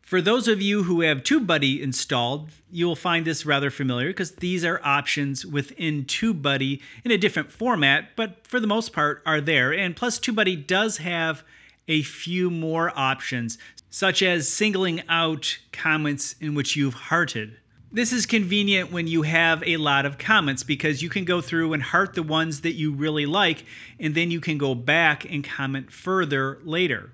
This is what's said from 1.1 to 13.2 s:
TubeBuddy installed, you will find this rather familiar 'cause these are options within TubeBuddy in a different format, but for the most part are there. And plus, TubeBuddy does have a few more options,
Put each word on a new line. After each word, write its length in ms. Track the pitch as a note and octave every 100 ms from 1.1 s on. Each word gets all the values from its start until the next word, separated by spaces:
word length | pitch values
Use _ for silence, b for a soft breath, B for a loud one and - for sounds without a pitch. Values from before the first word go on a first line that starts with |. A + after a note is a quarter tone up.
| C#3+
TubeBuddy 560 | - D4 G#3 D#3+ C#3 C3+
installed, 680 | C#3+ B2+ - C3 A#2+ C#3+ D3+ - _
you 160 | F3 F3
will 80 |
find 320 | D#3+ F3+ E3+ D#3+
this 180 | D3+
rather 240 | D3 C#3 C#3
familiar 440 | - C3+ B2 C3+
'cause 200 | F#3+ E3+ -
these 280 | F3 F3+
are 160 | E3 E3+
options 600 | C#3+ C#3 C#3+ - C#3+ C3+
within 600 | F#3 C#3+ C3+ - E3 D3+
TubeBuddy 760 | C3+ - A3+ G3 C#3+ C#3 C3+ C#3 B B
in 60 | A#3+
a 80 | G#3+
different 320 | G3 - D3
format, 640 | - A#3 A3 C#3+ C#3+ -
but 320 | - A3+ F3+ _
for 140 | B3
the 80 | A3
most 240 | G#3 A3+
part 280 | - D3 C#3+ -
are 140 | D3+
there. 320 | D3 D3+ B2+
And 240 | D#3+ F#3 E3
plus, 240 | B3 A3+
TubeBuddy 480 | - A3 G3+ F3+ C#3+
does 300 | F#3 A3 -
have 440 | E3 E3+ E3 D3+ - B B B -
a 140 | D#3
few 460 | C#3 - - F3+ F3+
more 440 | E3+ D#3+ D#3+ E3
options, 640 | C#3+ C3+ C3